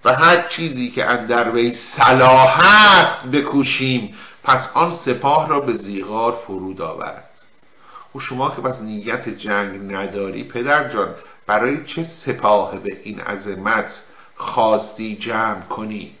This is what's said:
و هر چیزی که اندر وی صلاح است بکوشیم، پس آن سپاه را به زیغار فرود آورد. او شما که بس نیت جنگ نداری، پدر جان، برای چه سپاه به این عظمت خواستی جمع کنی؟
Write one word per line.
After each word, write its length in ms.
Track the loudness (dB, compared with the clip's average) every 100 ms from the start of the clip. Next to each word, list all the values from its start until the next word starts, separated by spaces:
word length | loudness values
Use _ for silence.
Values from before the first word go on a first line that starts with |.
| 2
و 100 | 4
هر 320 | 6 4 2
چیزی 440 | -6 -6 -4 -6
که 140 | -2 0
اندر 440 | -2 0 0 0
وی 260 | 0 0 -2
صلاح 840 | -8 0 2 6 8 8 6 6 8 8 8 8
است 280 | 4 -2 -2
بکوشیم، 880 | -2 0 0 0 0 0 -2 -4 -14 -20 -6
پس 260 | 2 2 2
آن 180 | 0 0
سپاه 580 | 0 -2 0 2 2 2
را 100 | -2
به 140 | -2
زیغار 680 | -4 -6 -8 -6 -2 -2 -4 -10
فرود 340 | -10 -8 -8
آورد. 480 | -10 -8 -12 -12 -20 -20 -20 _ _ _ -20 -20 -18
او 80 | -12
شما 280 | -8 -4 -4 -2
که 60 |
بس 200 | -6 -6
نیت 480 | -10 -10 -6 -6 -6
جنگ 640 | -10 -4 -2 -2 -8 -10
نداری، 500 | -8 -6 -6 -6 -8
پدر 460 | -8 -6 0 0 0
جان، 220 | -4 -4 -6 -20 -18 -2
برای 380 | 0 0 -2 -6
چه 180 | -10
سپاه 760 | -8 -8 -8 -2 2 2 0 -8
به 180 | -10 -12
این 160 | -14 -12
عظمت 840 | -10 -10 -10 -6 -2 -2 -4 -12 -18 -20 -20 -12
خواستی 800 | -6 0 2 2 -2 -10 -10 -8
جمع 460 | -6 -2 -2 -4
کنی؟ 540 | -10 -10 -10 -10 -14 -20